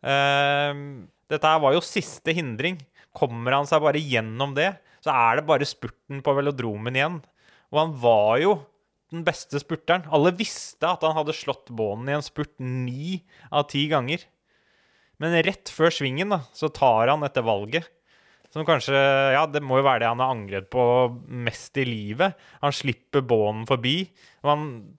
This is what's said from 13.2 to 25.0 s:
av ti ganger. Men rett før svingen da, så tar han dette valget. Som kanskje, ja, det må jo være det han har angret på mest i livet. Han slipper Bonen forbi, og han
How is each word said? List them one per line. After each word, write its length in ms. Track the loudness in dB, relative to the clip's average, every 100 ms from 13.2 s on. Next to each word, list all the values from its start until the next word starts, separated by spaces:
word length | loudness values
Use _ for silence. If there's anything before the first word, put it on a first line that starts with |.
| _ _ -6
av 220 | -4 -2
ti 160 | -2 0
ganger. 380 | 0 -2 -6 -10 _ _ _ _ _ _ _ _ _
Men 180 | 0 2
rett 280 | 2 -2 -12
før 220 | 0 2 2
svingen 380 | -4 -4 -2
da, 80 | -4 -4
så 180 | -6 -6
tar 400 | 2 2 4 4
han 160 | 2
dette 160 | 0 -2
valget. 440 | 0 -2 -2 -6 -6 _ _ _ _ _ _
Som 160 | -8 0
kanskje, 280 | 0 2 2 4 4 4
ja, 160 | 2 2
det 140 | -2
må 140 | 0 2
jo 60 | 4
være 160 | 4
det 60 | 2
han 100 | 0
har 120 | -2
angret 360 | -2 -6 -8 -4
på 140 | 0 4 4 2 -2
mest 520 | -12 -8 -8 -10 -10 -4
i 80 | -4
livet. 500 | -4 -8 -2 -2 -2 -20 -6
Han 140 | -4
slipper 520 | -4 -6 -6 _ -2
Bonen 400 | 2 2 2 -2 -2
forbi, 440 | -2 0 -2 -4 _ -20 _
og 120 | -2
han 140 | 0 -2 -12 -18 -20